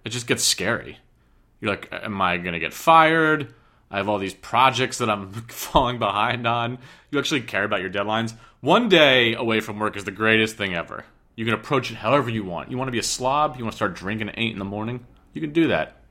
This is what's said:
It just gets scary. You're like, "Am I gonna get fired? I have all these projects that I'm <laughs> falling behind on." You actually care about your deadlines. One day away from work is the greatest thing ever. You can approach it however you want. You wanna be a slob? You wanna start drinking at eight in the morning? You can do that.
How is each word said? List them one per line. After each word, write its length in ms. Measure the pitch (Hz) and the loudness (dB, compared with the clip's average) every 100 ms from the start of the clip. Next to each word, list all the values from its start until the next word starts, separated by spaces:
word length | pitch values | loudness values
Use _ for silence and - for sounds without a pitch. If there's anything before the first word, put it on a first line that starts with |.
It 60 | 113 | -8
just 160 | 120 117 | -6 -2
gets 180 | 120 | 0
scary. 540 | - - 95 113 - - _ _ _ _ _ - | 0 0 0 -2 -6 -18 _ _ _ _ _ -8
You're 100 | 107 | -4
like, 200 | 95 - | -4 -6
"Am 280 | - 110 98 | -10 -6 0
I 180 | 90 90 | 0 0
gonna 200 | 87 85 | -4 -4
get 160 | 80 | -6
fired? 800 | - - 165 160 165 156 156 120 - _ _ - | -2 6 8 8 4 2 2 -2 -12 _ _ -8
I 60 | 98 | -4
have 120 | 98 | 0
all 80 | 104 | 0
these 160 | 95 | -2
projects 640 | - - 117 131 120 127 - | -8 -2 4 4 4 -2 -2
that 140 | 117 | -2
I'm 200 | 104 95 | -2 -4
<laughs> 160 | 107 117 | -12 -14
falling 500 | - - 151 123 123 | -14 0 2 2 0
behind 480 | 107 101 117 120 117 | 0 0 0 0 0
on." 320 | 117 117 123 - - - | 0 -2 -6 -14 -20 -6
You 80 | 143 | -4
actually 220 | 127 151 | 0 -2
care 220 | 113 101 | -2 -2
about 180 | 104 104 | 0 0
your 100 | 92 | -2
deadlines. 420 | 98 104 110 113 113 - - | -2 0 0 -2 -8 -20 -6
One 280 | 127 202 240 | 2 4 6
day 460 | 170 147 127 120 113 | 6 6 6 4 0
away 240 | 113 110 | 0 0
from 180 | 110 104 | -2 -4
work 180 | 107 98 | -4 -4
is 80 | |
the 80 | 98 | -8
greatest 440 | 98 110 110 110 110 | -2 4 4 2 -2
thing 180 | 98 | -4
ever. 320 | 87 78 - - _ _ - | -4 -6 -12 -16 _ _ -6
You 100 | 113 | -2
can 80 | |
approach 380 | 110 - 139 120 | -2 0 -2 -2
it 60 | 104 | -6
however 340 | 104 143 120 | 2 2 2
you 120 | 110 | -4
want. 280 | 95 82 - | -4 -8 -8
You 80 | 127 | -6
wanna 120 | 131 | -4
be 80 | 117 | -4
a 40 | |
slob? 540 | - - 127 143 151 131 | -4 -2 0 2 0 -2
You 60 | |
wanna 120 | 113 - | -8 -2
start 200 | 104 85 | -4 -4
drinking 340 | 92 107 104 | -6 -6 -6
at 100 | - | -4
eight 140 | 113 | -4
in 60 | 98 | -4
the 60 | 98 | -8
morning? 400 | 104 110 123 - - _ | -6 -6 -8 -12 -20 _
You 80 | - | -10
can 100 | 156 | -4
do 140 | 156 156 | 0 2
that. 300 | 85 76 - _ | 2 0 -8 _